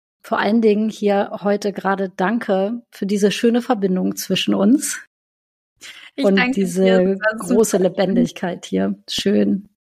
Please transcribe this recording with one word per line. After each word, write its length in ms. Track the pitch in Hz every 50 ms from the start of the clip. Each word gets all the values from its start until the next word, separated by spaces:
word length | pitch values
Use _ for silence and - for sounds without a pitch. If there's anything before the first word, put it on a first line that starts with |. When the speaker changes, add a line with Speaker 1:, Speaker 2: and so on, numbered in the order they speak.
| _ _ _ _
Speaker 1:
Vor 180 | - - 226 214
allen 220 | 226 202 214 233
Dingen 280 | 220 214 208 208 220 220
hier 420 | - - 208 202 202 196 208 - 208 - 180
heute 300 | 202 202 208 208 208 185
gerade 360 | - - 190 196 190 196 185 -
danke 680 | - 185 185 226 233 - - 196 190 190 208 240 240 - _
für 140 | - - 208
diese 240 | 190 208 202 202 196
schöne 300 | 180 - - 233 233 240
Verbindung 540 | 240 - 254 202 196 185 185 185 185 196 196
zwischen 400 | - - - 190 180 - 202 202
uns 460 | 196 196 208 262 311 - - - - - _ _ _ _ _ _ _ _ _ _ _ _ _ _ _ - - - - - - _
Speaker 2:
Ich 100 | - 277
Speaker 1:
und 120 | 202 196 196
Speaker 2:
danke 160 | 247 247 262
dir. 100 | 202 190
Speaker 1:
diese 200 | 180 170 185 190
Speaker 2:
Das 340 | 190 190 185 180 190 196 196
war 180 | 208 220 220 226
super 140 | 185 175 -
Speaker 1:
große 160 | 226 220 - - 190
Speaker 2:
schön. 60 | 185
Speaker 1:
Lebendigkeit 800 | 180 180 - 190 175 202 240 240 - - - - 175 180 180 -
hier. 300 | - 190 190 190 202 202 - _ -
Schön. 600 | - - - 196 208 208 208 202 202 190 - - _ _ _